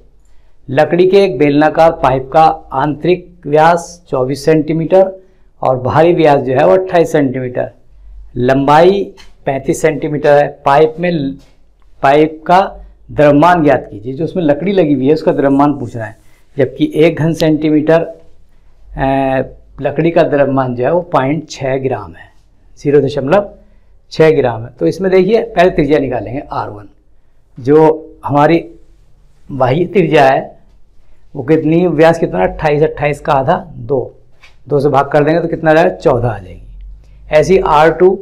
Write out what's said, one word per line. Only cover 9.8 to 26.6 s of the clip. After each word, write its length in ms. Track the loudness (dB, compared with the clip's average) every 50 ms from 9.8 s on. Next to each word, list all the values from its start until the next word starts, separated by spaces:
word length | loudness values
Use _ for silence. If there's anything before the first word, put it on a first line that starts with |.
सेंटीमीटर 520 | -2 -2 -2 -2 -4 -6 -4 -2 2 4 4
है। 140 | 4 2 0 -4 -4 -2
पाइप 300 | 2 2 4 4 2 0 -2
में 100 | -4 -4
ल-, 240 | -4 -4 -4 -6 -8 -10 -16 -20 _ _ _ _ _ _ _ -20 -8 -2
पाइप 400 | 0 2 4 4 2 2 -2 -4 -2 0
का 120 | 2 2 2 0 -4 -12 -20 -20 -20 _ _ -8
द्रव्यमान 520 | -2 2 2 4 4 4 4 4 2 2 2
ज्ञात 240 | 2 2 0 -2 -6
कीजिए, 220 | -14 -14 -12 -10 -8
जो 100 | -8 -8
उसमें 160 | -6 -4 -2 -2
लकड़ी 280 | -2 -2 -2 -2 -2
लगी 220 | 0 0 0 2 0
हुई 140 | 0 2 0
है 60 | 0
उसका 180 | 0 0 -2
द्रव्यमान 460 | -2 0 0 0 2 2 2 0 0 -2
पूछ 160 | -6 -10 -10
रहा 100 | -12 -12
है, 120 | -12 -14 -18 _ -20 -20 _ _ _ _ -4
जबकि 340 | -4 -2 -2 -2 -4 -2 0
एक 240 | 2 2 2 0 0
घन 140 | -2 -2 -2
सेंटीमीटर, 680 | 0 0 0 0 0 0 0 0 0 2 2 0 0
अ, 1400 | 0 -4 -8 -14 -20 -20 -20 -20 -20 -20 -20 -20 _ -20 -20 _ -20 -16 -10 -6 -4 -2 -2 0 -2 -2 -2 -2 -4 -6 -10 -20 -20 -20 -14 -8
लकड़ी 300 | -8 -6 -2 -2 -2 0
का 120 | 2 2 2
द्रव्यमान 520 | 2 2 0 0 0 0 -2 -2 -4 -4
जो 80 | -4 -2
है 60 | -2 -2
वो 60 | -2 -2 -2 -2
पॉइंट 360 | -2 -2 -2 -4 -6 -6 -10
छः 280 | -12 -10 -6 -6 -4 -4
ग्राम 340 | -4 -6 -6 -8 -10 -14 -20
है, 140 | -20 -20 -20 _ -20 _ _ _ _ _ _ -20 -8
ज़ीरो 220 | -2 0 2 2
दशमलव 480 | 2 0 -2 -4 -4 -2 0 -2 -2 -4 -8 -20 _ _ _ _ _ _ _ _ _ _
छः 200 | -2 2 2 4
ग्राम 320 | 4 2 0 -2 -4 -6 -10
है। 80 | -14 -10 -4
तो 80 | -4 -4
इसमें 240 | -4 -2 -2 0
देखिए 300 | 2 2 2 2 0 0 -2
पहले 240 | -2 0 0 2 2
त्रिज्या 300 | 2 0 0 0 0 0
निकालेंगे 440 | 0 -2 -4 -6 -8 -8 -10 -12 -10 -10
आर 180 | -8 -8